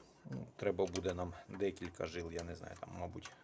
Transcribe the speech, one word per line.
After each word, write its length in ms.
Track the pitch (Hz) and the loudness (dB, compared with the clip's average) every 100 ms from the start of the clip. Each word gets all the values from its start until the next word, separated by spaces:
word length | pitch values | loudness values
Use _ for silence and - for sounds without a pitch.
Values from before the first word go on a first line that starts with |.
| - - - | -18 -18 -6
Ну, 140 | 131 117 - | -6 -6 0
треба 300 | 101 92 98 | 2 6 4
буде 280 | 87 92 | 6 2
нам 200 | 90 90 87 - 98 | 2 0 -2 -8 2
декілька 460 | 98 92 87 - 85 | 2 2 -4 -2 -2
жил, 260 | 85 85 | 0 -2
я 120 | 82 | -2
не 120 | 85 85 | -2 -4
знаю, 200 | 85 - | -6 -8
там, 100 | - 90 | -6 -2
мабуть, 320 | 87 - - - | -2 -4 -8 -10